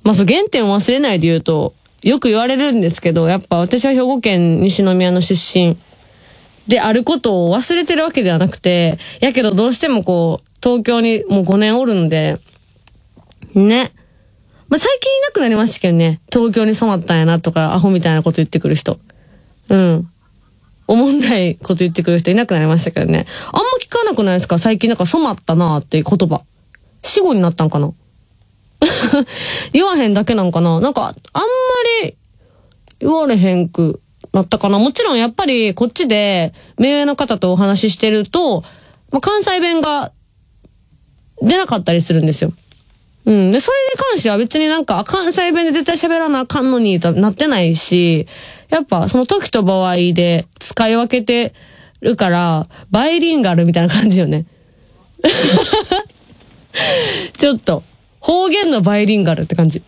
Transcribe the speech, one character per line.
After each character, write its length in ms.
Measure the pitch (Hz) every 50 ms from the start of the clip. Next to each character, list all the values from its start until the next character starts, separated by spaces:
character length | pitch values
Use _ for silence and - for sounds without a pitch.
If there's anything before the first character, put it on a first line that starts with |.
| _
ま 80 | 214
あ、 40 | 214
そ 80 | 180 196
う、 20 |
原 200 | 175 254 359 403
点 240 | 427 - 269 220 202
を 40 | 196
忘 180 | 208 - -
れ 80 | 247 277
な 140 | 294 254 202
い 60 | 175
で 80 | 156
言 100 | 170 165
う 40 | 160
と、 320 | - - 160 151 151 147 _ _ _ _ _ _ -
よ 160 | - 262 269
く 100 | - 247
言 80 | 208
わ 100 | 220 240
れ 80 | 247 269
る 160 | 262 285 294
ん 100 | 254 226
で 80 | 180 170
す 120 | 170 -
け 120 | - 175 160
ど、 140 | 170 165
や 100 | 165 180
っ 40 | 190
ぱ 160 | 190 _ 175
私 280 | 170 175 180 247 247 220
は 60 | 277
兵 100 | 269 254
庫 200 | 254 254 277 247
県 400 | 226 226 196 175 175 170 165 165
西 220 | 180 196 180 - 196
宮 280 | 190 185 185 185 180
の 100 | 180 180
出 140 | 170 - 196
身 420 | 170 - - - 180 180 170 165 - _ _ - _ _ _ _ _ _ - - - - _ _ _ _
で 120 | 208 226 233
あ 120 | - 214 220
る 100 | 247 233
こ 140 | - 330
と 320 | 269 - 233 202 180 175 170
を 60 | 180
忘 200 | 240 247 - 349
れ 80 | 339 349
て 120 | - 349
る 80 | 311 311
わ 80 | 330
け 120 | 320 269 214
で 80 | 185
は 60 | 170
な 100 | 165 180
く 100 | 190 -
て、 400 | - - 185 180 175 170 165 156 165 - - - -
や 120 | - 277 233
け 80 | 254
ど 100 | 240 214
ど 160 | 190 185 220
う 60 | 247 247
し 60 | -
て 100 | - 311
も 140 | 262 214 175
こ 380 | - 180 175 165 165 160 - _
う、 60 | _ _ _ -
東 200 | 247 240 240 214
京 180 | 240 240 233
に 240 | 226 226 226 214 -
も 140 | 190 202 196
う 20 | 185
五 140 | 170 190
年 220 | 202 214 214 220 247
お 60 | 269
る 100 | 240 214
ん 120 | 185 165
で、 300 | 156 160 160 156 156 151 - _ _ _ _ _ _ _ _ _ - _ - _ _ _ - _ _ _ _ - - -
ね。 380 | 196 196 208 226 247 262 - _ _ _ _ _ _ _ _ _ _ _ _ _ - -
ま 100 | - 277
あ、 20 | 311
最 200 | - 466 554 508
近 180 | - 539 539
い 40 | 539
な 100 | 539 571
く 100 | - 415
な 60 | 285
り 80 | 233 220
ま 120 | 214 220
し 80 | 226 -
た 40 | -
け 120 | - 180
ど 60 | 170
ね。 240 | 165 165 165 160 - _ -
東 200 | - 247 233 233
京 140 | 196 226 220
に 80 | 214 220
染 160 | - 233 220
ま 80 | 196
っ 80 | 175 170
た 100 | - 170
ん 20 |
や 80 | 165 160
な 140 | 165 170 170
と 120 | 170 165
か、 220 | 160 160 160 156 -
ア 60 | 180
ホ 100 | 170 196
み 120 | 190 180
た 100 | 165 170
い 40 | 160
な 80 | 156 156
こ 80 | 170
と 60 | 160
言 80 | - 156
っ 40 | -
て 100 | - 165
く 80 | -
る 80 | 147 -
人。 240 | 151 - - - - - _ - - - - - - _ _ _ _ _ -
う 60 | 202
ん。 360 | 190 185 175 165 160 175 170 _ _ _ _ _ _ _ _ _ _ _ _ _ _ _
お 80 | - 214
も 120 | 233 262
ん 120 | 277 277 294
な 180 | 254 226 240
い 180 | 202 180 170 165
こ 140 | - - -
と 60 | 190
言 140 | 170 185 175
っ 40 | 165
て 100 | - 165
く 80 | 180
る 80 | 175 170
人 120 | 170 175
い 40 | 185
な 100 | 226 240
く 80 | - 185
な 60 | 160
り 60 | 156
ま 120 | 156 160
し 60 | 170 170
た 80 | 170
け 80 | 165 -
ど 60 | -
ね。 200 | 160 160 165 170 - - - - -
あ 0 |
ん 80 | - -
ま 60 | - 494 523 508
聞 100 | - _
か 140 | - 466 466
な 120 | 427 285
く 80 | 233 208
な 100 | 190 180
い 20 |
で 40 | 180
す 60 | 180
か？ 120 | - 180 165
最 180 | 165 226 220
近 120 | 202 - 226
な 60 | 233
ん 20 |
か 80 | - 180
染 180 | 170 - 330 311
ま 80 | 254
っ 40 | 190
た 180 | - _ - 160
な 240 | 165 175 165 156 147
ー 20 |
っ 40 | -
て 120 | - -
い 40 | 156
う 20 | 147
言 260 | - 196 165 185 165
葉。 120 | 156 135 - _ _ _ _ _ _ _ _ _ _ _ -
死 180 | - - 415
語 120 | 381 359 262
に 80 | 202
な 100 | 180 175
っ 40 | 170
た 80 | - 160
ん 60 | 156
か 100 | - 147
な？ 140 | 147 151 170 _ _ _ _ _ _ _ _ _ _ _ _ _ _ _ _ _
<laughs> 920 | 302 339 - - 247 220 - 285 247 - - - - - - - - -
言 140 | - 285 359
わ 100 | 392 359
へ 120 | 302 254
ん 60 | 214 202
だ 120 | 202 202
け 80 | - 233
な 100 | 214 185
ん 80 | 180
か 100 | 165 170
な？ 180 | 175 170 165 165
な 100 | 202 277
ん 40 | 285
か、 200 | 247 - - - - _ - _
あ 60 | -
ん 20 |
ま 60 | 381 453 508 508 508 508 508 494 480 466 466 453 403
り 140 | - - _ _ _ _ _ _ _ _ _ _ _ _ _ _ _ - _
言 120 | - 277
わ 160 | 311 320 311
れ 100 | 277 233
へ 160 | 202 180 190 180
ん 160 | 180 175 165
く 320 | - - 165 156 - - _ _ _ _ - - -
な 80 | 190
っ 60 | 185
た 100 | 180 220
か 120 | 214 - 196
な。 100 | 196 202
も 120 | 226 285
ち 120 | - - 480
ろ 100 | 415 277
ん 40 |
や 100 | 233 226
っ 40 | 240
ぱ 140 | 226 - 392
り 300 | 285 254 240 220 208 180
こ 100 | - 240
っ 40 | 240
ち 180 | - - 359
で 460 | 254 214 208 208 202 196 180 165 165 - - - - -
目 180 | - 240 269 285
上 100 | 285 285
の 100 | 285 285
方 220 | - 294 233 233
と 160 | 185 - 180 180
お 20 |
話 360 | 180 202 196 202 196 - 220
し 20 | 185
し 40 |
て 120 | - - 220
る 180 | 214 214 208
と、 360 | - - 339 359 285 208 170 170 - - - _ _ _ _ _ _
ま 80 | - 269
あ、 20 |
関 220 | - 392 415 415 392
西 160 | 415 370 370
弁 220 | 339 349 339 330
が 300 | 302 302 294 285 254 - _ _ _ _ _ _ _ _ _ _ _ - _ _ _ _ _ _ _ _ _ _ _ _ _ -
出 160 | - 220 339
な 100 | 381 381
か 100 | - 254
っ 60 | 202 175
た 100 | - 170
り 80 | 170
す 100 | 165 - 170
る 100 | 160 156
ん 20 |
で 80 | 156 147
す 100 | - 160
よ。 80 | 160 - _ _ _ _ _ _ _ _ _ _ _ _ _ _
う 60 | 226
ん。 200 | 214 202 190 185
で、 80 | 202 269
そ 120 | - -
れ 60 | 523 554 539 539 523
に 40 | 494 539 539
関 80 | 453 320
し 40 | -
て 60 | 226
は 80 | 202
別 220 | 202 240 226 - 311
に 80 | 311
な 100 | 311 311
ん 80 | 330 311
か、 180 | - 202 175 214
関 300 | - - 381 359 339 339
西 180 | 370 359 349
弁 140 | 311 339 339
で 60 | 330
絶 140 | 277 330 285
対 100 | - 339
喋 240 | 320 - 339 330 330
ら 100 | 330 311
な 120 | 285 262
あ 40 | 254
か 160 | - - 294
ん 80 | 254 262
の 80 | 262
に 220 | 240 226 202 190 170
と 120 | 170 170 160
な 180 | 175 196 214
っ 20 | 196
て 140 | - 302
な 120 | 311 269 196
い 160 | 180 165 165
し、 520 | 160 - - 175 180 175 170 165 156 160 - - - - - - - - _
や 120 | 311 330
っ 40 | 294
ぱ 240 | _ 196 170 170 190
そ 80 | -
の 80 | 254 254
時 240 | - 392 403 - -
と 140 | - 233 202
場 260 | 180 190 190 185 185
合 60 | 180 180 175 180 170
で 320 | 170 175 175 170 165 165 _ _ -
使 300 | - - - - 226 220
い 60 | 226
分 120 | 233 240
け 160 | 233 - 254 220
て 320 | - 240 240 233 - - - - - - - - - _ _
る 160 | - - 240
か 120 | - 208 185
ら、 380 | 175 175 175 170 165 156 170 - - - - -
バ 160 | - 214 254
イ 120 | 311 339 339
リ 160 | 320 339 320
ン 60 | 294
ガ 140 | 233 190 175
ル 100 | 170 170
み 80 | 170 165
た 100 | 175 170
い 40 |
な 60 | 175 143
感 180 | 208 214 214
じ 80 | 185 185
よ 80 | 170
ね。 180 | 147 151 151 165 - _ _ _ _ _ _ _ _ _ _ _ _ _ - -
<laughs> 20 | 311 - - 508 - - - 466 - - 427 - - 370 392 427 - _ _ _ _ - _ - - - - - _ - - 640 622 554 523 480 427 381 - 370 349 -
ち 100 | - -
ょ 80 | 285 269
っ 40 | 220
と、 220 | - - 165 - - _ _ _ _ _ _ _
方 280 | - - 330 359 381 370
言 200 | 311 415 403 339
の 140 | 285 226 180
バ 160 | 196 208 208
イ 80 | 208
リ 100 | 196 214
ン 60 | 208 185
ガ 100 | 165 160
ル 80 | -
っ 40 | 156
て 80 | - 170
感 140 | 175 170 160
じ。 120 | 147 170 -